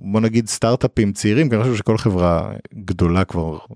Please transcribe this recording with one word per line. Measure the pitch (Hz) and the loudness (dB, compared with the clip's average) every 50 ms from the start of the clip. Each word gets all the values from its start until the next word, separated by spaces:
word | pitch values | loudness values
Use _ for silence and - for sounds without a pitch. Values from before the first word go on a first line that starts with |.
בוא | - 98 101 110 | -6 -2 0 2
נגיד, | 113 113 110 117 113 | 2 2 2 0 0
סטארט-אפים | 107 - - - 113 123 123 - 120 - - 110 101 | -2 -4 -2 0 0 0 2 0 -2 0 0 0 0
צעירים, | 98 - - 104 107 135 165 135 | 0 0 0 0 2 2 2 2
כי | 117 | 2
אני | 104 | 2
חושב | 117 127 120 | 2 0 0
שכל | 104 - - 110 110 | -2 0 0 0 2
חברה | - 113 95 90 87 87 85 82 82 101 104 - - - - | 2 0 2 2 2 2 2 0 -2 -6 -10 -12 -16 -18 -18
גדולה | 107 98 92 90 87 92 82 87 95 92 | -14 -8 -6 -2 0 2 2 2 2 0
כבר, | - - 87 82 80 78 76 - - - | 0 -2 -4 -4 -4 -6 -10 -14 -18 -16